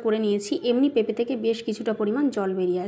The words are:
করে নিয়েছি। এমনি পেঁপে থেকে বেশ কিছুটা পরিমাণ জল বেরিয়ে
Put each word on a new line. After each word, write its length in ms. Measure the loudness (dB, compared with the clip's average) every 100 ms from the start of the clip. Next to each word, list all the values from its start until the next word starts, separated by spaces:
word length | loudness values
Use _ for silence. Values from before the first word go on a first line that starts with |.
করে 140 | 0 2
নিয়েছি। 280 | 2 0 0 -2 2
এমনি 180 | 4 4
পেঁপে 200 | 2 0 0
থেকে 120 | -2 -2
বেশ 140 | -2 -2 -2
কিছুটা 260 | -4 -2 -2
পরিমাণ 240 | 0 0 0 0
জল 140 | -2 0
বেরিয়ে 260 | 0 0